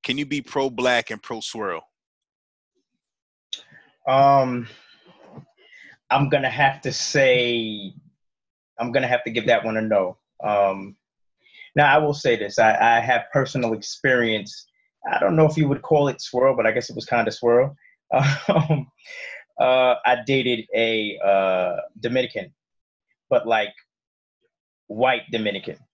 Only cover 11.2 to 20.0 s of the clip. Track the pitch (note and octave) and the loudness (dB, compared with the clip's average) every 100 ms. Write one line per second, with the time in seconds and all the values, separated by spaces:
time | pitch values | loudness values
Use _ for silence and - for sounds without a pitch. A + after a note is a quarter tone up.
11.2 | _ _ _ - - - D3 D3 D3+ C#3+ | _ _ _ -20 -6 2 4 4 2 -2
12.2 | C#3 A#2 G#2 - A2 - A2+ A#2 A#2+ B2 | 0 0 -2 2 2 4 4 4 2 -2
13.2 | - C3+ C3 C3 A#2+ A2 - - C3+ B2+ | 0 -2 -2 -4 -4 -4 -8 -4 0 2
14.2 | A#2 A2 G2 - - _ _ _ - - | 0 -2 -6 -18 -20 _ _ _ -6 -2
15.2 | - D#3+ D#3 D#3 C#3+ C#3 - D#3 C#3+ B2 | 2 4 2 4 0 0 0 2 2 -2
16.2 | - B2 C3 B2 A2 A2+ A#2 A#2 - A#2+ | -6 0 2 2 0 0 -6 -12 -4 -2
17.2 | A2 - A#2+ A#2+ C#3 - _ _ _ - | -2 -2 2 2 2 -4 _ _ _ 0
18.2 | C#3 C#3+ - F3 D#3 D3+ - _ - - | 0 -2 0 0 2 -2 -4 _ -20 -18
19.2 | - - - - B2+ B2+ B2+ B2 | -18 -18 -20 -2 2 4 4 2